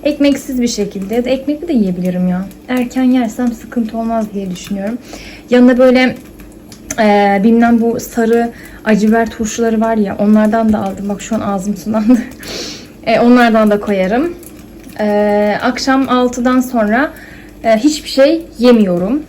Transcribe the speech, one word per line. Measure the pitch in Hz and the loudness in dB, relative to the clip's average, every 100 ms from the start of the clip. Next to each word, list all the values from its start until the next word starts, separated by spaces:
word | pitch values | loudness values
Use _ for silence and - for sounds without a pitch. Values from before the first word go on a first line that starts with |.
Ekmeksiz | 294 294 285 277 - 254 | -2 2 2 0 -4 -2
bir | 240 | -2
şekilde | - 202 196 190 | -2 -6 -6 -4
ya | 233 | -4
da | 247 | -2
ekmekli | 262 277 294 349 | -2 -4 -6 -2
de | |
yiyebilirim | 269 190 180 180 180 180 | 0 0 -2 -4 -2 -2
ya. | 180 196 - - | -2 -6 -12 -6
Erken | 254 247 254 | -4 -4 0
yersem | 254 254 226 - 247 | 2 2 0 -2 -4
sıkıntı | 233 - - 220 226 | -4 -8 -6 -4 -4
olmaz | 226 226 202 | -4 -4 -4
diye | 202 190 | -6 -8
düşünüyorum. | 175 - 196 196 240 - - - - - | -10 -8 -6 -6 -8 -12 -18 -18 -20 0
Yanında | 247 247 247 | 4 6 6
böyle, | 254 247 254 - - - - - - - - - | 4 4 2 -2 -16 -20 -20 -20 -20 -20 -14 -2
e, | 214 202 202 202 | 2 4 4 2
bilmem | 214 226 233 233 | 4 4 4 2
bu | 226 226 | 2 -2
sarı | - - 226 233 233 - - - | -6 -2 2 2 0 -6 -20 -10
acı | - 208 214 | 0 2 4
biber | 226 226 | 2 0
turşuları | - 220 - 226 220 | -4 -8 -2 -2 0
var | 226 226 | 0 0
ya, | 196 - | -2 0
onlardan | 208 214 214 226 220 | 2 4 4 2 0
da | 214 | 0
aldım. | 196 190 202 | -2 -6 -6
Bak | 196 | -8
şu | - | -4
an | 220 | -4
ağzım | 208 196 196 196 | -4 -4 -4 -6
sulandı. | - 214 214 247 | -4 -2 2 2
<laughs> | - - - - - - - - - | 0 -14 -14 -12 -12 -14 -18 -12 -2
E, | 220 | 2
onlardan | 240 247 233 220 214 | 4 4 4 4 2
da | 208 | 0
koyarım. | 208 196 185 233 339 349 - - - - - - | 0 -2 0 0 -2 -6 -18 -20 -20 -20 -20 -6
E, | 208 208 208 208 208 202 | -2 2 2 2 0 0
akşam | 247 247 - 269 262 | -2 -2 0 0 2
altıdan | 247 247 247 247 254 | 0 0 0 0 0
sonra, | 254 247 214 220 311 - - - - - | 0 -2 0 0 -2 -6 -20 -20 -20 -6
e, | 233 220 | 0 2
hiçbir | 277 302 - | 2 0 -6
şey | - 277 330 - - | 2 4 4 -4 0
yemiyorum. | 240 233 196 175 185 277 | 4 6 4 0 -2 -4